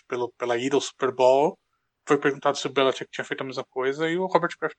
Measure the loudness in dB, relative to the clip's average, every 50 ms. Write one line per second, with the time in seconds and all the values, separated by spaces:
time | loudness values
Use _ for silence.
0 | -10 -8 -6 -6 -6 -6 -6 -6 -4 -2 -2 -2 -2 0 0 0 -2 -2 -6 -4
1 | -4 -2 2 4 6 6 6 6 4 2 0 _ _ _ _ _ _ _ _ _
2 | _ 0 0 2 2 0 -2 0 0 -2 -2 -2 -4 -4 0 2 2 2 0 -2
3 | -6 -12 -10 -10 -8 -8 -8 -8 -8 -10 -8 -10 -10 _ -6 -4 -2 -2 -2 -2
4 | -2 -2 -2 -2 -2 2 2 2 2 0 -4 -4 -6 -6 -8